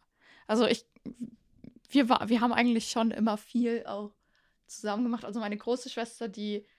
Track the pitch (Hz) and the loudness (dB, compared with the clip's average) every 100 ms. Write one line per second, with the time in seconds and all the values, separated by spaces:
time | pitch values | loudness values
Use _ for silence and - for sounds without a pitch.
0 | _ _ _ - - 220 240 233 - _ | _ _ _ -18 0 2 4 2 -2 _
1 | - - 240 - _ _ - - _ 277 | -18 -14 -16 -16 _ _ -20 -20 _ 2
2 | 240 254 214 233 240 233 240 226 - 233 | 4 2 4 2 4 4 4 2 0 0
3 | 226 - 220 214 - 233 240 233 - 202 | 0 2 0 0 -2 -2 0 -2 -4 -8
4 | 208 - _ _ _ _ _ - 208 208 | -10 -14 _ _ _ _ _ -8 -4 -2
5 | 240 233 - 220 214 208 - 254 247 - | -2 -2 -6 -6 -6 -6 -4 -4 -4 -8
6 | 233 - 233 202 208 208 - | -8 -8 -10 -6 -6 -6 -8